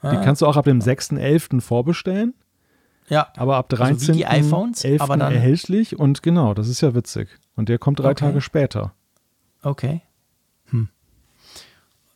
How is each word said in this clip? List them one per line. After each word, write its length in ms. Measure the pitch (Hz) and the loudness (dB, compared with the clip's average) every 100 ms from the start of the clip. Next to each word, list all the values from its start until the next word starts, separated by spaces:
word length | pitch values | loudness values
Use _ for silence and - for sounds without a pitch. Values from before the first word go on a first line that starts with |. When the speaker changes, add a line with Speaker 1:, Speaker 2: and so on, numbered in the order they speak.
Speaker 1:
Die 60 | 143 | -4
Speaker 2:
Ah. 160 | 180 | 0
Speaker 1:
kannst 180 | 190 143 | 2 2
du 60 | 147 | 2
auch 80 | 143 | 4
ab 80 | 143 | 4
dem 140 | 127 | 2
sechsten 380 | 113 131 - 143 | 2 -2 -4 -4
elften 420 | 139 156 - 127 | 2 0 0 -2
vorbestellen. 720 | - 120 139 170 185 190 233 - _ _ _ _ _ _ - | 0 -2 0 -4 -4 -2 -4 -6 _ _ _ _ _ _ -4
Speaker 2:
Ja. 180 | 151 147 - | -2 -2 -4
Speaker 1:
Aber 220 | 127 135 | -2 0
ab 140 | - 117 | -2 0
Speaker 2:
Also 300 | 127 120 151 | 0 2 2
wie 40 | |
die 120 | 160 - | 0 2
iPhones, 540 | 131 147 170 233 233 | 2 2 0 -2 -4
Speaker 1:
dreizehnten 120 | 131 | 0
elften 120 | 147 | 0
Speaker 2:
aber 140 | 139 139 | 0 0
dann 160 | 139 | 0
Speaker 1:
erhältlich 640 | 123 127 160 - 202 226 - | 2 2 0 0 -2 -2 0
und 240 | 139 143 | 0 2
genau, 300 | 165 175 120 | 2 2 2
das 160 | 101 110 | 0 -4
ist 100 | 123 | 0
ja 160 | 151 120 | 0 0
witzig. 320 | - 113 101 - _ - | -2 -6 -10 -12 _ -6
Und 140 | 113 | -2
der 80 | 120 | 0
kommt 220 | 143 143 | 0 0
drei 120 | 135 | 0
Speaker 2:
Okay. 140 | 139 147 | 0 0
Speaker 1:
Tage 160 | 139 | -2
später. 520 | - 151 135 107 101 - _ _ _ _ _ _ | -2 -2 -2 -2 -8 -10 _ _ _ _ _ _
Speaker 2:
Okay. 400 | 143 139 123 165 - _ _ _ _ _ _ | -8 -4 -4 -6 -10 _ _ _ _ _ _
Hm. 160 | 117 107 _ _ _ _ _ _ - - _ _ _ _ | -4 -4 _ _ _ _ _ _ -20 -20 _ _ _ _